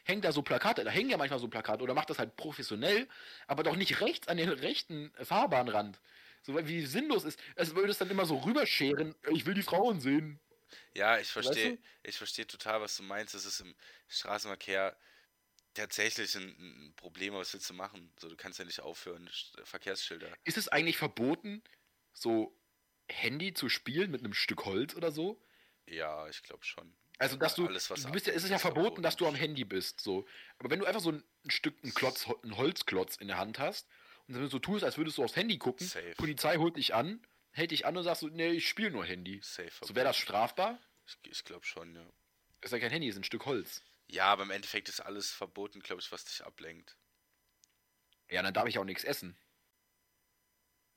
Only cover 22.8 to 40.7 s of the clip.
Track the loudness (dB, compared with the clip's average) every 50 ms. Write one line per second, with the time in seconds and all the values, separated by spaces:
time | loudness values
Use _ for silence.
22.8 | _ _ _ _ _ -10 -6 -2 -2 -2 -2 -2 -4 -4 -4 -2 0 0 0 0
23.8 | -2 -2 0 0 0 2 0 -2 -4 -2 0 0 0 0 0 -2 -2 0 2 2
24.8 | 0 0 -2 -2 -2 0 0 0 -2 -2 -2 -6 _ _ _ _ _ _ _ _
25.8 | _ -12 -6 -4 -4 -2 -4 -4 -6 -8 -10 -12 -12 -12 -14 -10 -8 -8 -8 -8
26.8 | -12 -18 -20 _ _ _ _ -2 0 0 0 2 0 0 2 2 0 0 0 -2
27.8 | -4 -4 -4 -4 -4 -2 -2 -2 0 0 0 0 2 2 2 4 4 4 4 6
28.8 | 4 4 4 2 2 2 2 4 2 2 2 2 0 0 0 -2 -4 -2 -2 -2
29.8 | -2 -2 -6 -4 -2 0 0 0 0 -4 -12 -18 -18 -18 -16 -8 -2 -2 0 2
30.8 | 2 2 2 2 2 0 0 0 -4 _ _ _ -6 -4 -2 0 0 -2 -4 -4
31.8 | -8 -4 0 2 2 2 2 0 -2 -2 -2 -4 -4 -8 -2 2 2 2 2 0
32.8 | -2 0 2 2 2 0 -2 -10 -6 -4 -2 -2 -2 -2 -2 -2 -2 -2 -2 -4
33.8 | -10 _ -20 -20 -20 -20 -20 -20 _ -8 -6 -4 -4 -2 -2 -2 0 0 0 2
34.8 | 2 0 0 0 -2 -2 0 0 0 2 2 2 2 2 0 0 0 -2 0 0
35.8 | -4 -6 -6 -6 -8 -8 -6 -4 -2 -2 0 2 4 4 6 6 6 4 4 2
36.8 | 0 4 4 4 2 2 -2 -8 _ -20 _ _ _ _ -4 -2 -2 0 0 0
37.8 | 2 2 0 0 0 0 0 0 -2 -6 -2 0 2 2 2 2 2 0 0 0
38.8 | 0 0 0 -2 -2 -4 -4 -6 -6 -8 -8 -8 -10 -12 -10 -10 -10 -10 -12 -12
39.8 | -10 -4 0 2 4 4 4 2 0 0 2 2 2 2 2 0 0 0